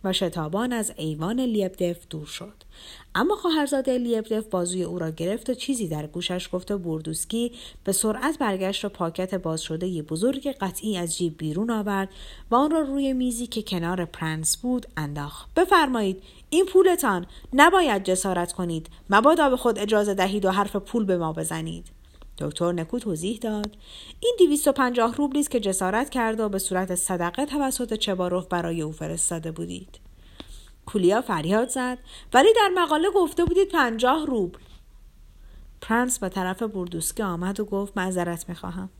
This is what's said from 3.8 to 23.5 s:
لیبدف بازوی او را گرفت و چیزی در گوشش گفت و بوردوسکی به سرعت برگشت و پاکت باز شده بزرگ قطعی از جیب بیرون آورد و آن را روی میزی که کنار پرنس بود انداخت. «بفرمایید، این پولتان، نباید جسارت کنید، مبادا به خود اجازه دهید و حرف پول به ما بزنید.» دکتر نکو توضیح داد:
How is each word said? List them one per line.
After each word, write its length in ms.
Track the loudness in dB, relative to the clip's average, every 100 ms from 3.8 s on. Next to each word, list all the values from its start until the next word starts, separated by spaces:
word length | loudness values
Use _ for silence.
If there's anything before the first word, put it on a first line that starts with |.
| 0 0
لیبدف 480 | 0 -2 0 -4 -2
بازوی 360 | -2 -2 -2
او 160 | -4 -4
را 120 | -6
گرفت 400 | -4 -4 -4 -4
و 40 |
چیزی 340 | -6 -2 -2 -2
در 180 | -4 -6
گوشش 420 | -6 -4 -4 -4
گفت 180 | -6 -4
و 80 | -4
بوردوسکی 720 | -2 -4 -4 -6 -4 -2 -2 -6 -20 -8
به 80 | -2
سرعت 460 | 0 0 0 -2 0
برگشت 460 | 0 0 -2 -2
و 40 | -6
پاکت 460 | -4 -4 -2 -4
باز 280 | -2 -2 -4
شده 400 | -4 -4 -2 -4
بزرگ 460 | -4 0 0 0 -4
قطعی 480 | -4 -6 -4 -4 -2
از 180 | -4 -2
جیب 220 | -4 -2
بیرون 320 | -4 -2 -2
آورد 380 | -2 0 -2 -4 -8 -18 -18 2
و 40 |
آن 160 | 4 4
را 100 | 2
روی 320 | 0 0 0
میزی 340 | 0 -2 -2 -6
که 160 | -6
کنار 420 | -4 -4 -2 -2
پرنس 520 | -4 -4 -4 -2 -2 -2
بود 300 | -2 -2 -4 -8
انداخت. 580 | -6 -6 -8 -10 -2 2
«بفرمایید، 640 | 6 6 6 2 0 -2 -10 -20 0
این 140 | 2
پولتان، 640 | 6 6 6 6 2 0 -2 -14 -4
نباید 520 | 6 8 8 4 2
جسارت 480 | 2 0 2 0 -2
کنید، 380 | -4 -4 -4 -8 -18 4
مبادا 400 | 6 8 6 4
به 60 | 4
خود 220 | 2 0
اجازه 360 | 2 2 2
دهید 300 | 2 2 2
و 60 | 2
حرف 260 | 2 0 -2
پول 280 | -2 -2
به 120 | 0 0
ما 160 | 0
بزنید.» 540 | -4 -4 -4 -6 -10 -14 -20 -20 -20 -20 -8
دکتر 340 | -8 -2 0
نکو 260 | 0 -4 -4
توضیح 400 | -4 -4 -4 -4
داد: 380 | -4